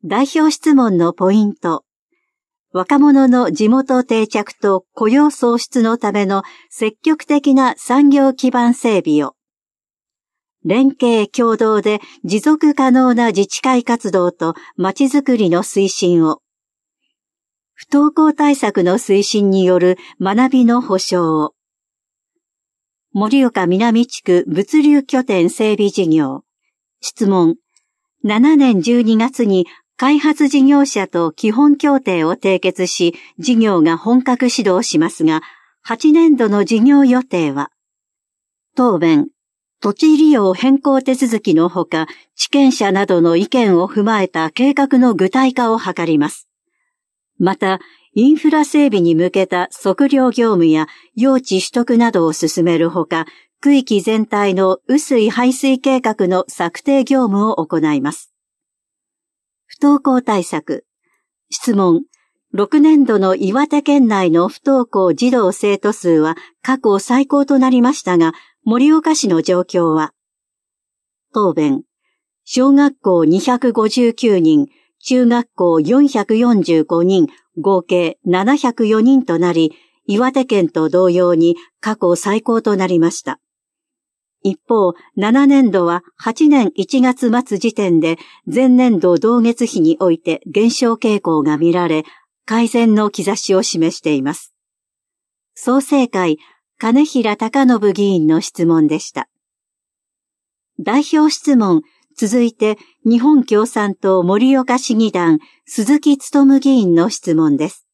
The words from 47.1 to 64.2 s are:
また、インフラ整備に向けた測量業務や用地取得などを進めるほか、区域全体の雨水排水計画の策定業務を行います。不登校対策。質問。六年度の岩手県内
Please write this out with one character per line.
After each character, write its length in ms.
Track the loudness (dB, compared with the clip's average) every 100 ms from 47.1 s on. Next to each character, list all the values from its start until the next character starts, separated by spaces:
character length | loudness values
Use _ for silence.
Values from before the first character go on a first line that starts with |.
| _ _ _
ま 180 | -4 -2
た、 240 | -4 -4 -8 _ _ 0
イ 160 | 2
ン 60 | 2
フ 120 | 0
ラ 160 | 0 0
整 220 | 0 0
備 140 | 0
に 120 | 0
向 160 | 0 0
け 160 | -2 -2
た 240 | -4 -6
測 380 | -6 -6 0 0
量 220 | 2 0
業 220 | 0 0
務 120 | 2 2
や 220 | 0 -2 -10 _
用 260 | -4 0 0
地 200 | -2 -6
取 100 | -4
得 280 | -6 -2 0
な 120 | 2
ど 140 | 0 -2
を 80 |
進 300 | -2 -4 -2
め 120 | -2 0
る 140 | -2
ほ 160 | -2 -6
か、 220 | -6 -8 -16 _ _
区 140 | 0 0
域 260 | 0 -2
全 240 | -2 -4 -2
体 300 | -2 -2 0
の 240 | 0 -2 _
雨 80 | -4
水 320 | 0 0 0
排 240 | 0 -2
水 240 | 0 -2 -2
計 240 | 0 -2
画 260 | -2 -4 -2
の 160 | -2 -4
策 320 | -6 -8 -6
定 240 | -2 0
業 240 | 0 0 0
務 200 | 0 -2
を 160 | -2
行 140 | -4 -2
い 240 | -2 -2
ま 120 | -4
す。 200 | -10 -18 _ _ _ _ _ _ _ _ _ _ _ _ _ _
不 100 | -2
登 220 | 0 2
校 220 | 0 -2
対 200 | 0 -4
策。 440 | -4 -8 -8 -12 _ _ _ _ _ _ _
質 240 | -10 -4 0
問。 300 | 2 0 -2 _ _ _ _
六 280 | -6 -2 2
年 260 | 4 4 4
度 140 | 2
の 160 | 0 0
岩 320 | -2 -2 -2
手 160 | -2
県 240 | 0 2 2
内 240 | 2